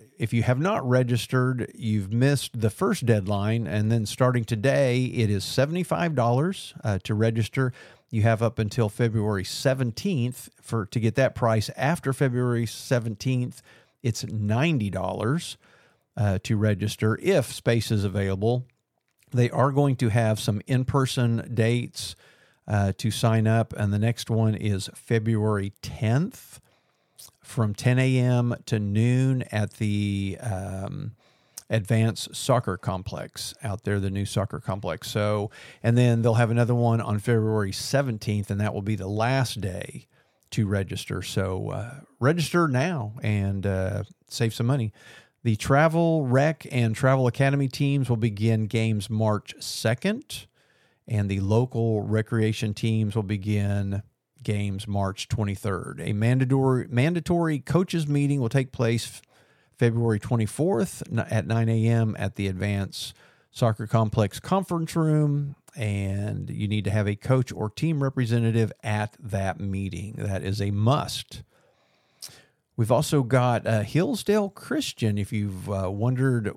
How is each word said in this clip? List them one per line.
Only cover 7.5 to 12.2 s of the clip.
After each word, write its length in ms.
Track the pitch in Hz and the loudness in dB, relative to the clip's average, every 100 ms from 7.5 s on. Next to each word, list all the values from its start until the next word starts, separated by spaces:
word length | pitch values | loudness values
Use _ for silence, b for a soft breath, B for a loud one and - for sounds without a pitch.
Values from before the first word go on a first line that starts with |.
| 135 131 B B B B | -2 -2 B B B B
You 120 | 110 | 2
have 180 | 113 110 | 4 4
up 200 | 117 113 | 2 0
until 280 | 107 - 110 | -2 0 -2
February 540 | - 120 110 104 101 | 0 0 2 0 -2
seventeenth 1040 | - - 135 131 123 107 202 156 120 127 - _ | -4 -2 0 0 -2 -2 -2 -2 -2 -6 -14 _
for, 240 | - 113 92 | -6 -4 -2
to 140 | 120 | 0
get 160 | 110 104 | 0 2
that 180 | 131 | 2
price. 360 | - 117 110 - - | 2 2 2 0 -2
After 360 | 131 175 139 | -2 0 -2
February 540 | 127 | 0